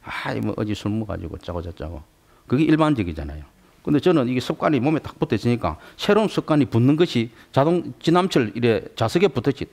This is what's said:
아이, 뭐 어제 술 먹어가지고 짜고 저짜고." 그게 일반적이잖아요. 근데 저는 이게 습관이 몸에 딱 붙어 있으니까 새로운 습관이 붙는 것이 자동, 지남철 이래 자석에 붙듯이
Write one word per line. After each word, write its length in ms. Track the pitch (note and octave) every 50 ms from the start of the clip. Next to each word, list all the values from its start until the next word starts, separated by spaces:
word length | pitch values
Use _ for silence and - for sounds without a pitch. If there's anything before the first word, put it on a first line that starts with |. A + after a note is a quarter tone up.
| -
아이, 360 | - - - - C#3 B2+ B2
뭐 120 | A2 G#2+ -
어제 160 | - A2+ G#2 G#2
술 180 | - - G#2
먹어가지고 460 | G#2+ A2 G#2+ G2+ F2 F2 F2+ E2 D#2+ D#2+
짜고 220 | - - E2+ F2
저짜고." 400 | E2 E2+ - - D2 D#2+ D2+ D2+ - _ _ _ _ _ _ _ _
그게 160 | - A#2+ C#3 E3
일반적이잖아요. 800 | D#3 D#3 D3+ D#3 D3+ D3 A#2 F#2 E2+ D#2 D2 D2 C#2+ D2 D2+ D2 - _ _ _ _ _ _ -
근데 160 | D3 D3 D3
저는 280 | - F#3 E3+ D3 A#2+ A#2+
이게 100 | B2+ B2+
습관이 400 | - - D#3+ - E3 E3 D3+ B2
몸에 200 | A#2 D3+ - -
딱 180 | - - - -
붙어 160 | - - A#2+
있으니까 420 | G#2 - A#2+ A#2+ A2+ - E2 D2+ - - - -
새로운 300 | - - - G3+ G#3+ A3
습관이 380 | E3+ - D#3+ - - D#3 D3 B2+
붙는 300 | - - A#2 A#2+ C#3 D#3
것이 360 | D3+ F3+ - - B2 A2 A#2+ - - - _
자동, 420 | - C3+ C#3+ E3 F3+ E3+ - - - -
지남철 520 | - E3+ E3 F3+ F#3 F3 - D#3 A#2 G#2 -
이래 260 | A#2+ A#2+ A#2 G#2+ F#2+ - - -
자석에 320 | - A#2 A#2 - F3 G3+ F#3
붙듯이 360 | - - - C#3+ C3 - - -